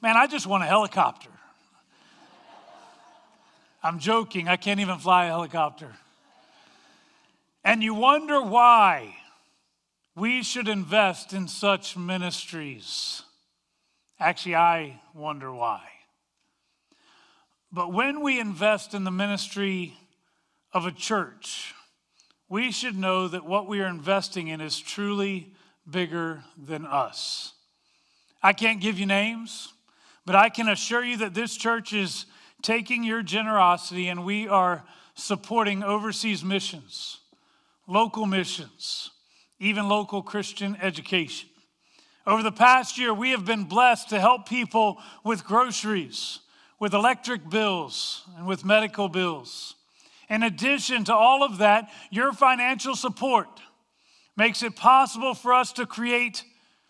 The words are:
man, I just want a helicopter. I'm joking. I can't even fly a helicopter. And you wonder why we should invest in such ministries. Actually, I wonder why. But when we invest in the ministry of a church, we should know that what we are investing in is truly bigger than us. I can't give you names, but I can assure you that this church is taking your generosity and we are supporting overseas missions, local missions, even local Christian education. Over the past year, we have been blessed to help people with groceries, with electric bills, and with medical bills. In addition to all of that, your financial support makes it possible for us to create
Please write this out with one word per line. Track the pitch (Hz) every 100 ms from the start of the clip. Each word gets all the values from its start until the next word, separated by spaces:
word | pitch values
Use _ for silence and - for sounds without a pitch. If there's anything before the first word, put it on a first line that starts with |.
man, | 226 226
I | 269
just | 202 185
want | 196
a | 160
helicopter. | 208 208 196 135 - - - _ _ _ _ _ _ _ _ _ _ _ - - - - _ - _ _ _ _ _ _ _
I'm | 160 170
joking. | 180 226 220 185 170
I |
can't | 180 202 202
even | 190 170
fly | 160 180
a | 175
helicopter. | 165 156 165 151 - 139 104 _ _ _ _ _ _ _ _ _ _ _ _ _ _ _ _
And | 196 226
you | 220
wonder | 214 254 302 302 294
why | 220 233 240 233 196 147 107 - - _ _ _ _ _ _ _ _
we | 170 220 254
should | 220 247 214
invest | 202 156 214 196 165 -
in | 190 165
such | - 202 196 - 180
ministries. | 175 185 180 - - 165 143 117 92 - - - - _ _ _ _ _ _ _ _ -
Actually, | 160 - 180
I | 165 170 165 147 123 _
wonder | 151 151 143 131
why. | 123 117 101 - - _ _ _ _ _ _ _ _ _ _ _ _ _ _ _ _ _
But | 180 175
when | 185 269 302
we | 285 254
invest | 214 165 214 208 -
in | 202
the | 190
ministry | 185 202 196 - 202 196 190 175 - _ _ _ _ _ _ _
of | 185 175
a |
church, | 139 - 214 143 110 - - - - _ _ _ _ _ _ -
we | 196 254
should | - 247 190
know | 190 185 180
that | 175 160
what | 202 196
we | 202
are | 190
investing | 170 151 196 190 185 160
in | 160
is | 156 -
truly | - - 202 202 196 190 - _ _ _ 160
bigger | 180 170 170 165 151 - -
than | 143 156
us. | 143 139 117 - - - - _ _ _ _ _ _ _ _ _
I | 190
can't | 196 220 214
give | 208 190
you | 196
names, | 196 214 233 226 - - _ _ _ _ _ -
but | 190
I | 220
can | 226 226
assure | 196 - 240
you | 247 233
that | 208
this | 180 233 -
church | 226 233 220
is | 214 185 - - - - _
taking | - 226 220 240
your | 226 226
generosity | 175 202 220 208 180 175 - 180 180
and | 175
we | 180 208 214
are | 196 180 175 - - _
supporting | - - 202 - 226 208 196
overseas | 202 208 208 - 220 175
missions, | 180 196 190 156 113 - - - _ _ _ _ _ _ -
local | 196 226 226 208
missions, | 190 175 - 110 - - - - _ _ _ _ -
even | 196 208 202
local | 208 202 202
Christian | 185 208 196 - 202 202
education. | 185 156 - 185 151 - - _ _ _ _ _ _ _ 202
Over | 220
the | 220
past | 202 247 254 - 247
year, | 240
we | 208 254
have | 247 185
been | 220
blessed | 165 220 247 226 -
to | 214
help | 208 247 -
people | 247 226 226 214 - - -
with | 214 208
groceries, | - 220 254 - 214 196 127 - - - _ _ _ -
with | 208
electric | 202 233 247 240 233 156
bills, | 214 208 180 135 - - - 185 170
and | 180
with | 175
medical | 180 214 214 214 196
bills. | 180 180 147 113 - - - _ _ _ _ -
In | 220
addition | 226 170 254 277 - 247
to | 208
all | 220 240 269
of | 277 190
that, | 208 214 214 - -
your | 190 269
financial | 220 269 247 247 254 269
support | 254 254 - 262 226 160 - - _ _ _ _ _ _ -
makes | 226 -
it | 226 -
possible | 226 262 262 226 262
for | 233 240
us | 254 247
to | -
create | 240 - 240 240 240 - - _ _ _